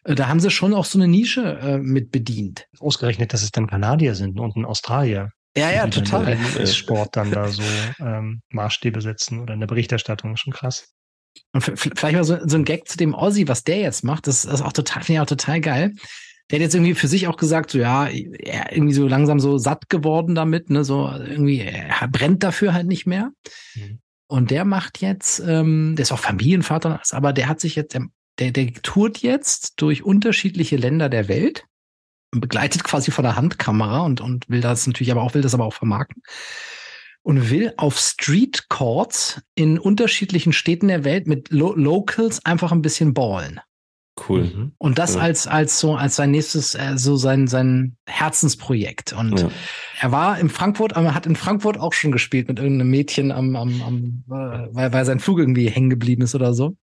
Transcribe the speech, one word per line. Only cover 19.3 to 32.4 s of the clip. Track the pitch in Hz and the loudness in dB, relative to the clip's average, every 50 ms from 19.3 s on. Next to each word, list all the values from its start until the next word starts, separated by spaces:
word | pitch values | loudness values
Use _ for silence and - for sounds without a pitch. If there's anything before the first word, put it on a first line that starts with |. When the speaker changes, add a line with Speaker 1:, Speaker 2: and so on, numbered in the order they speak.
| 147 143 | 4 4
Speaker 1:
so | 131 139 143 139 | 4 4 2 2
satt | 110 135 156 - - - | 2 0 -2 -2 -4 -2
geworden | - 175 143 156 156 165 165 165 175 | -2 0 2 2 2 2 2 2 0
damit, | 160 160 160 160 170 170 - | 2 2 2 0 0 0 0
ne, | 147 143 147 | 0 2 2
so | 135 139 139 139 | 2 0 0 0
irgendwie, | 135 135 135 127 123 143 147 147 143 139 127 | -2 -6 -8 -10 -6 -2 0 2 2 2 0
er | 101 - - - - - - - 120 123 | -2 -6 -8 -8 -6 -4 -4 -2 -2 -2
brennt | 131 - 131 156 190 180 - | -2 0 2 4 2 4 2
dafür | 185 170 - 208 202 170 | 0 0 2 2 2 2
halt | 180 175 | 2 2
nicht | 175 190 170 - | 0 -2 -2 0
mehr. | 180 180 190 214 269 294 _ - - - - - - - | -2 -2 -2 -2 -6 -8 _ -20 -20 -20 -20 -20 -18 -16
Speaker 2:
Mhm. | 113 104 101 104 117 _ _ _ _ _ - | -14 -14 -14 -14 -16 _ _ _ _ _ -2
Speaker 1:
Und | 147 131 123 113 | 0 0 2 2
der | 135 151 185 | 2 0 2
macht | 202 196 185 170 - - - 190 | 0 0 0 -2 -4 -8 -4 -4
jetzt, | 190 196 190 - - - - - | -2 -2 -2 -2 -4 -4 -2 0
ähm, | 175 160 160 156 160 156 156 156 156 160 | 0 2 2 4 4 4 2 2 0 0
der | 151 131 | 0 0
ist | - 131 | 0 0
auch | - | -2
Familienvater | - - 104 90 110 139 190 185 151 - 156 160 - 165 | -2 -2 -2 2 4 4 4 4 2 2 0 0 0 -2
und | 156 | -2
alles, | - - - - | -2 -4 -6 -4
aber | - 139 143 135 | 0 0 0 2
der | 135 123 131 | 2 0 0
hat | 156 156 | -2 -2
sich | - 165 - | -4 -4 -2
jetzt, | 151 151 - - | -4 -4 -4 -4
der, | 131 127 - _ _ _ _ - - | -6 -6 -8 _ _ _ _ -6 -4
der, | 123 127 123 | -2 -2 0
der | 135 131 120 120 - | 0 0 -2 -2 -6
tourt | - - - 196 208 226 214 - | -6 -2 2 2 2 2 0 -2
jetzt | - 240 254 277 285 - - - - - - - 156 | -2 0 0 0 0 -2 -4 -4 -6 -8 -4 -2 0
durch | 151 151 135 - | 0 0 0 2
unterschiedliche | 202 196 202 - 233 202 - - 196 175 175 165 - 151 135 | 2 4 4 4 4 0 0 0 -2 0 0 -2 0 0 0
Länder | 120 123 147 165 156 139 | 2 2 2 2 0 2
der | 117 113 104 98 | 2 0 0 0
Welt | 95 - 185 294 - - - _ _ _ _ _ _ _ _ _ _ _ _ - - | 0 2 0 0 -2 -4 -14 _ _ _ _ _ _ _ _ _ _ _ _ -6 -4
und | 120 | -4